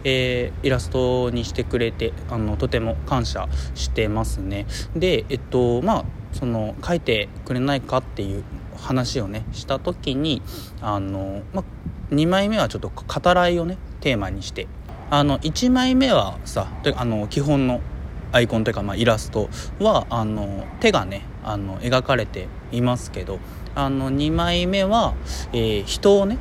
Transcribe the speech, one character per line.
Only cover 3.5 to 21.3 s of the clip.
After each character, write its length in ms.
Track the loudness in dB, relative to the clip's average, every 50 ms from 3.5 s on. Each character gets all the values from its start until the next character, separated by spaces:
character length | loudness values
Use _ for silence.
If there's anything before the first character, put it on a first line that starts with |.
| -2 -2 -2 -4 -6
し 140 | -4 -4 -2
て 180 | 0 0 0 2
ま 160 | 2 0 0
す 120 | -2 -2 -4
ね。 280 | -4 -4 -4 -4 -4 -6 -6 -8 -8 -6 -2
で、 300 | 0 2 2 2 2 0 -2
え 80 | -4
っ 40 | -6
と、 420 | -6 0 2 2 4 4 2 2
ま 160 | 2 2 2 2
あ、 80 | 0 -4 -8 -8 -10 -8
そ 140 | -6 -4 -2
の、 300 | -2 -2 -2 -2 -4 -6 -6
描 140 | -2 -2 -2
い 40 | 0
て 280 | 2 2 2 2 2 -2 -6 -12 -6
く 80 | -4 -2
れ 60 | 0
な 160 | 0 0 0
い 60 | 0
か 160 | -2 0 -2 -2
っ 60 | -2
て 180 | -2 -6 -6
い 180 | -4 -4 -4 -6
う 40 | -6 -8 -10 -12 -12 -12 -12 -10
話 420 | -4 -2 0 0 0 0 -2 -2
を 60 | -4 -4
ね、 160 | -4 -6 -6 -6 -8
し 120 | -8 -4
た 140 | -4 -4 -2
時 340 | -2 -4 -4 -4 -4 -2 -2
に、 300 | 0 0 0 0 -2 -4 -8 -10 -12 -12 -12 -12 -6
あ 180 | -4 -2 -2 -2
の、 420 | -2 -2 -4 -4 -4 -4 -6 -8 -10 -6
ま 120 | -6 -6 -6
あ、 20 | -6 -10 -10 -10 -10 -8 -8 -6 0
二 160 | 2 4 4 4
枚 200 | 4 4 2 2
目 120 | 2 2
は 100 | 0 0
ち 60 | 0
ょ 20 | -4
っ 40 |
と 100 | -6 -6
語 420 | -8 -8 -8 -6 -6 2 4 4 6
ら 160 | 6 6 4
い 100 | 4 2
を 60 | 0
ね、 120 | 0 -4 -6 -8 -12 -12 -4
テ 120 | 0 0 0
ー 40 | 0
マ 120 | 0 -2
に 140 | -4 -6 -6
し 80 | -8
て、 160 | -8 -8 -8 -10 -10 -14 -12 -12 -12 -12 -4 2
あ 140 | 4 4 6
の、 160 | 4 2 2
一 300 | 0 -2 -2 2 4 4
枚 240 | 6 6 4 4 6
目 180 | 6 6 6 6
は 240 | 4 4 2 -2 -8 -10
さ、 220 | -4 -2 -2 -2 -2 -6 -2 -2
と 60 | 0
い 20 |
う 20 | 0
か、 80 | 0
あ 40 | 0
の、 200 | 0 0 0 -2 0
基 140 | 0 0
本 240 | 2 4 4 4 4
の 160 | 2 2 0 -2 -6 -8 -8 -8 -8 -10 -10 -10 2
ア 80 | 4 4
イ 80 | 4 4
コ 120 | 2 2
ン 40 | 2
と 60 | 2
い 20 |
う 40 | 0
か、 80 | 0 -2
ま 100 | -4 0
あ、 20 |
イ 80 | 2 4
ラ 140 | 4 4 4
ス 140 | 2 -2
ト 180 | -2 -2 -2 -2 -4 -8 -8 -10 -4 2
は、 260 | 2 4 4 4 2 0
あ 120 | -2 0 0
の、 440 | 0 -2 -2 -2 -4 -4 -6 -8 -8 -8 2
手 120 | 4 4
が 140 | 4 4 2
ね、 180 | 0 -6 -8 -10 -10